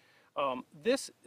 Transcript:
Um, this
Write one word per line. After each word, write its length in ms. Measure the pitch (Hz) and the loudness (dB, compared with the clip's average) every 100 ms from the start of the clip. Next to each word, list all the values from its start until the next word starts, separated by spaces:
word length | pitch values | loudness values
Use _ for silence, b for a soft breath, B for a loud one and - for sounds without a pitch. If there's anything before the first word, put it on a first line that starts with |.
| b b b - | b b b -2
Um, 280 | 139 127 - 156 | 0 -2 -6 -4
this 280 | 214 262 - - | 0 2 0 -12